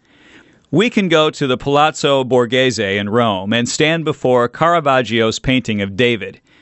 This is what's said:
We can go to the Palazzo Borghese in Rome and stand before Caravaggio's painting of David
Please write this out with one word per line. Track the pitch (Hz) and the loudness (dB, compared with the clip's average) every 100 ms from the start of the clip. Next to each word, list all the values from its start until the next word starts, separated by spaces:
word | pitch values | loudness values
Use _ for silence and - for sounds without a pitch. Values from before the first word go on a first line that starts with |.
| _ _ - - _ _ - | _ _ -20 -20 _ _ -4
We | 156 226 | 0 0
can | 220 185 | 0 2
go | 160 156 | 2 2
to | - 139 | -2 -2
the | 123 | -2
Palazzo | 143 143 156 151 151 139 | 0 2 2 0 0 0
Borghese | 127 123 120 127 131 113 98 101 | 2 0 2 2 0 0 -2 -2
in | 101 | 0
Rome | 117 117 95 98 | 0 0 0 -2
and | 117 120 | -2 -2
stand | - 151 165 156 | 0 0 0 -4
before | 135 131 123 120 | -2 0 2 0
Caravaggio's | - 160 175 139 131 110 113 110 - | 0 0 2 2 0 0 0 0 -2
painting | - 131 120 104 | -2 -2 -2 -4
of | 101 101 | -4 0
David | 120 113 98 - _ _ | 0 0 -6 -16 _ _